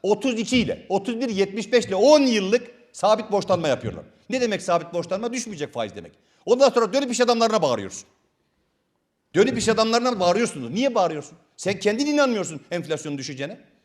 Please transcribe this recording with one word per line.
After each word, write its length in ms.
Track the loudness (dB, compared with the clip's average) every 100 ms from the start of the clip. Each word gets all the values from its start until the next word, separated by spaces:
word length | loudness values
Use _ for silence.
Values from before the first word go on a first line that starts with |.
Otuz 360 | 0 0 0 -2
iki 180 | 0 0
ile, 280 | 0 -4 -4
otuz 300 | -4 -2 -4
bir 100 | -4
yetmiş 420 | -2 -2 -2 0
beş 140 | 0 0
ile 100 | 2
on 260 | 6 6
yıllık 500 | 6 2 2 0 -2 -20 _
sabit 380 | -2 2 2 0
borçlanma 360 | -4 0 0 2
yapıyorlar. 360 | 0 -2 -10 -16 _ _
Ne 120 | -2
demek 200 | -2 -2
sabit 320 | 0 -2 0
borçlanma? 400 | -8 -6 -6 -4
Düşmeyecek 400 | -6 -8 -8 -8
faiz 220 | -6 -6 -8
demek. 160 | -18 _ _ _ 0
Ondan 240 | 4 6
sonra 240 | 4 2
dönüp 180 | 0 -2
iş 100 | 0
adamlarına 400 | 2 2 2 2
bağırıyorsun. 420 | 0 -2 -4 -12 -20 _ _ _ _ _ _ _ _ _ _ _ _ 2
Dönüp 220 | 2 2
iş 120 | 0
adamlarına 500 | 2 2 2 0 0
bağırıyorsunuz. 500 | 2 2 0 -4 -8
Niye 260 | -2 0 2
bağırıyorsun? 420 | 0 -2 -12 -20 _ _
Sen 220 | -6 -2
kendin 260 | -2 0 0
inanmıyorsun 560 | 2 2 0 -4 -10 -8
enflasyonun 460 | -8 -6 -8 -6 -8
düşeceğine. 420 | -8 -10 -10 -12 _ _